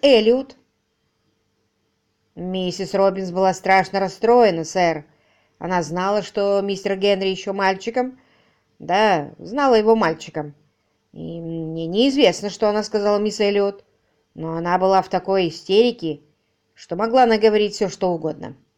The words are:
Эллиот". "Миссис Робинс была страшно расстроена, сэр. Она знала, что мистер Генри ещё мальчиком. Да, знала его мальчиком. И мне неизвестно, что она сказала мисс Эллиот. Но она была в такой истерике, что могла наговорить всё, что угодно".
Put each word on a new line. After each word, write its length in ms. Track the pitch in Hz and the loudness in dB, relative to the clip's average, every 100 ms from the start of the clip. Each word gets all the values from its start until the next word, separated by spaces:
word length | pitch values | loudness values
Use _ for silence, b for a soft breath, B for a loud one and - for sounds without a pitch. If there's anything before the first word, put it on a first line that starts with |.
Эллиот". 560 | 285 240 214 254 269 - _ _ _ _ _ _ _ _ _ _ _ _ _ _ _ _ _ - | 4 6 6 2 -2 -16 _ _ _ _ _ _ _ _ _ _ _ _ _ _ _ _ _ -14
"Миссис 580 | 180 190 185 175 185 | -8 -4 -4 -6 -4
Робинс 360 | 196 196 190 185 | 2 2 0 -4
была 220 | 175 190 | 0 0
страшно 480 | 185 - 190 185 196 | 0 2 2 2 -2
расстроена, 640 | 185 - 226 247 226 165 | -4 0 4 6 6 2
сэр. 400 | 160 190 175 151 147 _ _ _ _ _ | -4 0 0 0 -8 _ _ _ _ _
Она 240 | 170 180 | -4 -4
знала, 400 | 147 170 190 208 | -4 -4 -2 -2
что 400 | 185 - 202 202 | -4 -4 0 0
мистер 340 | 196 190 196 196 | -2 -4 -4 -2
Генри 320 | 202 190 196 | 0 0 -2
ещё 240 | 185 - | -4 -6
мальчиком. 680 | 196 190 190 233 240 254 254 b b b b b _ | -2 -2 -2 -4 -4 -4 -8 b b b b b _
Да, 540 | 156 185 214 175 143 - | -2 2 2 2 -2 -12
знала 360 | 165 254 277 | -10 -2 2
его 200 | 226 214 | 4 4
мальчиком. 600 | 226 175 160 - 156 147 143 _ _ _ _ _ | 2 2 -2 -8 -10 -10 -14 _ _ _ _ _
И 280 | 160 165 170 | -14 -12 -10
мне 460 | 165 165 160 160 165 | -10 -8 -8 -8 -4
неизвестно, 640 | 196 269 269 214 - 202 | 0 2 4 2 2 -6
что 220 | - 214 | -2 -2
она 120 | 208 | -2
сказала 360 | 208 214 202 208 | -4 -2 0 0
мисс 220 | 214 208 | -2 0
Эллиот. 440 | 202 202 202 196 _ _ _ _ _ | 0 2 0 -4 _ _ _ _ _
Но 200 | - 160 | -12 -8
она 240 | 165 170 180 | -6 -2 0
была 240 | 190 190 | 4 2
в 80 | 185 | 2
такой 380 | 185 190 196 175 | -4 -2 0 0
истерике, 720 | - - 196 240 233 160 151 _ _ _ _ _ | -4 0 2 2 -2 -8 -10 _ _ _ _ _
что 240 | _ - 175 | _ -12 -6
могла 300 | 226 254 233 | 0 4 4
наговорить 480 | 220 220 208 208 | 4 4 2 0
всё, 160 | 208 196 | -2 -6
что 200 | - 185 | -2 -4
угодно". 440 | 170 156 156 - - _ | -2 -6 -8 -14 -16 _